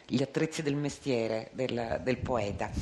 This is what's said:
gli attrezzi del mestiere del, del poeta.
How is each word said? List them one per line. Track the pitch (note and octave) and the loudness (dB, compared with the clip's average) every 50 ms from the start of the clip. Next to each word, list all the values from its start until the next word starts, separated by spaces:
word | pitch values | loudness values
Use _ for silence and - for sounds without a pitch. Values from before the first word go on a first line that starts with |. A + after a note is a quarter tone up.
| - | -4
gli | - - - | 0 2 2
attrezzi | C#3 - - D#3+ D#3+ D#3 - - | 2 2 2 2 0 2 0 0
del | D#3+ C#3+ C#3 | 0 0 0
mestiere | D3 D3 C#3+ - - - C#3 B2+ A#2 A2+ A2 A2 A2 A2+ - | 0 0 -2 -4 -4 -2 0 2 2 2 2 0 -2 -4 -4
del, | - B2+ C3 B2 A#2 A#2+ A#2 A2+ - - | -4 -2 -2 0 0 -2 -2 0 -2 0
del | - B2+ B2 - | 0 0 0 0
poeta. | - - B2+ A#2 G#2 G2+ F#2 - A2 - - - | 0 0 0 0 0 0 -2 -2 -4 -4 -4 -4